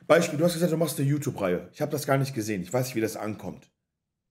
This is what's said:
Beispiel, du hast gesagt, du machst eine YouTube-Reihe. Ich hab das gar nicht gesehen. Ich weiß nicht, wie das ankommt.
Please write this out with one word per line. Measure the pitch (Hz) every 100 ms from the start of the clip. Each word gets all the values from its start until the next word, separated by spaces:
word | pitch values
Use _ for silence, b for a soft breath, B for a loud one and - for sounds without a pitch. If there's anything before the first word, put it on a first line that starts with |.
| B
Beispiel, | 160 170 147
du | 170
hast |
gesagt, | 165 170
du | 160
machst | 160 -
eine | 139
YouTube-Reihe. | 147 131 - 95 87 -
Ich | -
hab | 143
das | 147 -
gar | 139
nicht | 131
gesehen. | 110 107 101
Ich | 90
weiß | 127 127
nicht, | 117
wie |
das | 110 -
ankommt. | 107 101 92 - - _ _ _ _ _ _